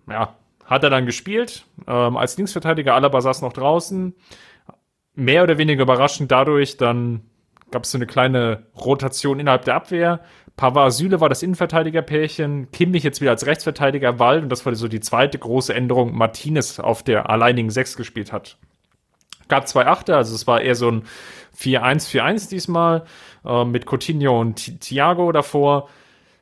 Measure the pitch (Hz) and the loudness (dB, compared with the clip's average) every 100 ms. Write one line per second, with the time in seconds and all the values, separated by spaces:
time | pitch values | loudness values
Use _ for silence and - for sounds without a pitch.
0 | - 110 110 - _ _ - 131 143 135 | -10 -6 -6 -6 _ _ -2 2 4 2
1 | 123 117 - 214 240 - - - - 123 | 0 -6 -4 -4 -4 -8 -20 -18 -4 0
2 | 120 123 127 - 202 - 160 160 139 123 | 0 0 -2 -2 -6 -4 -2 0 2 4
3 | 139 131 127 131 131 120 135 165 165 190 | 4 2 0 -2 -6 -2 0 0 0 -6
4 | 185 180 _ - - _ - _ _ _ | -6 -10 _ -20 -20 _ -20 _ _ _
5 | _ - 127 156 180 156 156 143 127 127 | _ -4 2 4 4 4 2 2 4 4
6 | 143 - 139 131 139 147 139 - 120 120 | 2 0 2 2 4 2 0 0 0 0
7 | 120 113 - _ _ _ _ 123 - 131 | -2 -6 -10 _ _ _ _ -8 -6 -6
8 | 120 - 127 127 117 107 - - 127 143 | -2 0 2 2 0 -2 -8 -8 -2 -2
9 | 135 - 143 139 143 131 - - - 175 | -2 -4 -2 -2 2 2 2 -2 -2 -2
10 | 170 170 - - _ - 131 135 135 117 | 0 -2 -6 -20 _ -2 2 4 4 2
11 | 185 185 156 131 175 180 170 165 160 160 | 0 2 2 0 -2 -2 0 0 0 -2
12 | - 151 156 - 147 143 131 - 175 180 | -2 -2 -2 -2 -4 -4 -8 -2 0 2
13 | 139 - 139 113 135 160 - - 139 139 | 0 0 0 0 0 -2 -2 0 0 2
14 | 131 120 123 156 147 123 135 113 113 110 | 0 4 4 4 0 -4 -2 -4 -4 -6
15 | - 120 139 143 113 127 127 120 123 123 | -2 2 2 0 -2 -2 0 -2 0 0
16 | 120 113 113 - 147 151 113 - - 117 | 0 0 -2 -2 -4 -2 -2 -4 -4 -2
17 | - 107 - 110 117 123 113 110 127 - | 0 0 2 2 4 2 0 -2 -4 -8
18 | 113 - 101 107 - - _ _ _ _ | -12 -10 -10 -10 -12 -20 _ _ _ _
19 | _ _ _ - - 139 139 135 127 175 | _ _ _ -20 -2 -2 0 2 2 2
20 | - 156 113 110 - 117 131 120 120 113 | 2 0 0 -2 0 0 2 0 0 -2
21 | 110 - - - - - 131 127 123 151 | -6 -16 -20 -20 -20 -10 -2 0 2 0
22 | - 135 127 214 196 190 170 170 170 165 | 0 -2 0 -2 -6 -10 -4 0 0 0
23 | 165 - - - 113 120 123 120 - 131 | -4 -18 -20 -16 -4 -2 0 -4 -4 -6
24 | - 156 139 120 113 107 - - - 135 | -4 -2 2 2 0 -4 -10 -14 -8 0
25 | 151 175 175 160 143 147 143 143 139 - | 2 2 2 0 0 0 2 2 -2 -14
26 | _ _ _ _ | _ _ _ _